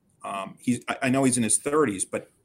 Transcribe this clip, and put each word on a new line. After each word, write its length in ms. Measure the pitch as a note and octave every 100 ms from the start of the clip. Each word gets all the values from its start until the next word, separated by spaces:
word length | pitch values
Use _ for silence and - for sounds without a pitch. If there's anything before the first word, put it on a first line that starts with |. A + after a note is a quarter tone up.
| _ _
Um, 340 | G2+ G2 F#2+ -
he's, 200 | - A#2+ -
I, 100 | -
I 60 | C3
know 140 | C3+ C3
he's 120 | B2
in 60 |
his 140 | A2 -
thirties, 480 | D3 D3+ C3+ F#2+ -
but 240 | A2 - _